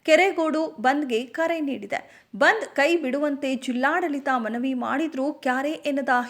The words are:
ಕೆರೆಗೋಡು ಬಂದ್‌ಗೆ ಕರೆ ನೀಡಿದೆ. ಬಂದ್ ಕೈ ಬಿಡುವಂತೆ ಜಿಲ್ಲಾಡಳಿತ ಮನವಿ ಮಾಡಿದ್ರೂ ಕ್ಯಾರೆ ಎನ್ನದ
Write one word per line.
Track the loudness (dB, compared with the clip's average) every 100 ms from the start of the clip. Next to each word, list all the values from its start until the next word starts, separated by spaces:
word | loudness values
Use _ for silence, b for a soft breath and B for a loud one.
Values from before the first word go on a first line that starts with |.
ಕೆರೆಗೋಡು | 4 6 6 2 0 0 -2
ಬಂದ್‌ಗೆ | 0 0 2 0 -2 -4
ಕರೆ | -4 -2 -2
ನೀಡಿದೆ. | -4 -4 -6 -8 -8 -20 _ 2
ಬಂದ್ | 2 2 0 0
ಕೈ | 2 2
ಬಿಡುವಂತೆ | 0 -2 -2 -2 -2 -2
ಜಿಲ್ಲಾಡಳಿತ | -2 0 0 0 -2 -2 -2 -2
ಮನವಿ | -2 -4 -2
ಮಾಡಿದ್ರೂ | -2 -2 -2 -2 -2 -4
ಕ್ಯಾರೆ | -2 -2 -2 -2
ಎನ್ನದ | -4 -2 -2 2 0